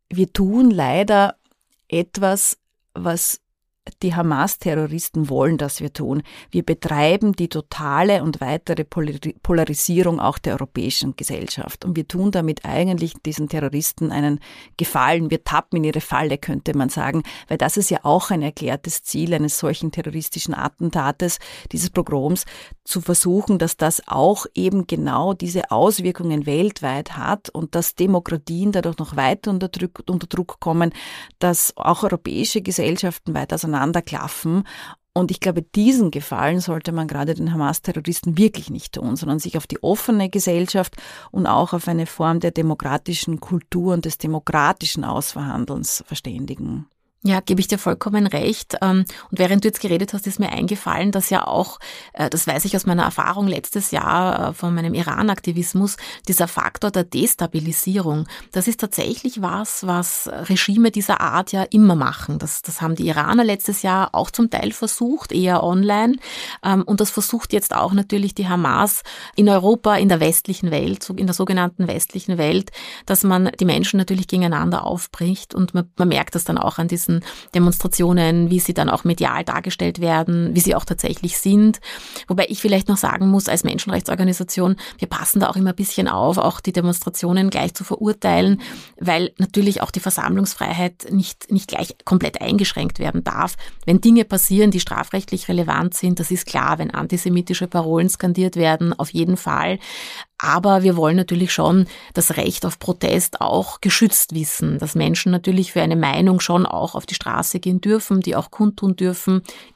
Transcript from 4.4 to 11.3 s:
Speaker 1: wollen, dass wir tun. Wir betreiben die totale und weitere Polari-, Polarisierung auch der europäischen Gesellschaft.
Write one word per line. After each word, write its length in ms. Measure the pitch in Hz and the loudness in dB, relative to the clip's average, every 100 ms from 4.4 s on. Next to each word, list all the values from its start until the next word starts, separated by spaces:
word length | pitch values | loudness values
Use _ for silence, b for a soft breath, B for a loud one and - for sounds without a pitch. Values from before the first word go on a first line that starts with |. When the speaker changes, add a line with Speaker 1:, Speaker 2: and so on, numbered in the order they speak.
| 180 - 180 156 151 160 - 160 147 | 0 -2 -2 0 -2 -4 -4 -2 0
Speaker 1:
wollen, 300 | 131 139 165 | 2 2 2
dass 220 | 143 - | -2 -6
wir 120 | 151 | -8
tun. 300 | - 127 143 B B B | -6 -4 -4 B B B
Wir 120 | 175 | -2
betreiben 720 | - 160 160 147 151 196 214 | -2 -2 -2 2 4 4 2
die 140 | 185 170 | 0 -2
totale 720 | 156 - - 151 139 190 196 | -4 -8 -8 -2 2 4 2
und 180 | 151 151 | 0 -4
weitere 440 | 131 156 - 160 | -4 -4 -4 -6
Polari-, 500 | 156 - 151 147 156 - | -4 -4 -4 -6 -10 -6
Polarisierung 800 | - 170 156 147 - 175 175 165 | 0 2 2 0 0 2 2 2
auch 180 | 117 - | -2 -2
der 160 | 151 | -4
europäischen 640 | 127 139 - 95 - 143 - | -4 -6 -6 -4 -2 -4 -6
Gesellschaft. 680 | 143 | -8